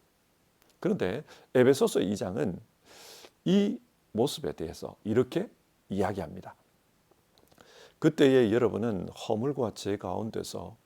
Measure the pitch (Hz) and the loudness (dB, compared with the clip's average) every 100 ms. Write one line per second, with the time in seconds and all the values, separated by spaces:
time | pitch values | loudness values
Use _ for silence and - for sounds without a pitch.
0 | _ _ _ _ _ _ _ - 170 196 | _ _ _ _ _ _ _ -6 -4 -2
1 | 98 117 - - _ 131 127 139 226 196 | -2 -4 -10 -20 _ 4 6 6 2 0
2 | - 202 98 101 151 175 - _ _ - | -2 -2 -4 -4 -4 -4 -12 _ _ -20
3 | - - - _ - 196 202 247 _ _ | -20 -20 -20 _ 0 2 2 -2 _ _
4 | _ 107 135 - 104 71 82 87 - - | _ -2 -2 -2 -8 -6 -10 -10 -14 -12
5 | 104 107 131 254 - _ _ _ - 95 | -2 0 2 0 -4 _ _ _ -8 -2
6 | 98 98 85 92 - - _ _ _ _ | -2 -4 -8 -10 -18 -20 _ _ _ _
7 | _ _ _ _ _ _ - - - - | _ _ _ _ _ _ -20 -20 -20 0
8 | 156 156 139 131 117 113 117 101 117 98 | 0 4 6 6 6 4 2 0 -2 -4
9 | 90 - - 110 127 139 113 - 101 101 | -6 -10 -4 -2 -2 -2 -4 -4 -6 -4
10 | 98 95 110 - - 101 90 110 | -4 -6 -6 -8 -8 -10 -12 -16